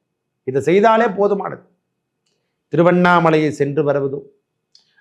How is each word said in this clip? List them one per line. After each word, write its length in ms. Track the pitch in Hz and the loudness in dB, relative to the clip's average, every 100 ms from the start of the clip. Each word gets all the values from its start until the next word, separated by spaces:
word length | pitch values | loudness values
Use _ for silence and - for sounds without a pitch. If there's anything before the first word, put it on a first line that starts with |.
| _ _ _ _ - | _ _ _ _ -6
இதை 120 | 131 156 | -4 0
செய்தாலே 400 | 190 226 220 233 190 | 2 2 2 -2 -2
போதுமானது. 440 | 202 196 165 143 _ _ _ _ _ _ _ _ _ _ _ | -2 -2 -6 -14 _ _ _ _ _ _ _ _ _ _ _
திருவண்ணாமலையை 760 | 147 170 180 180 175 170 156 156 - | 0 2 2 4 4 4 2 0 -2
சென்று 220 | 143 143 143 | -4 -2 -2
வருவதும் 380 | 143 139 139 - _ _ _ _ _ _ _ | -2 -4 -8 -14 _ _ _ _ _ _ _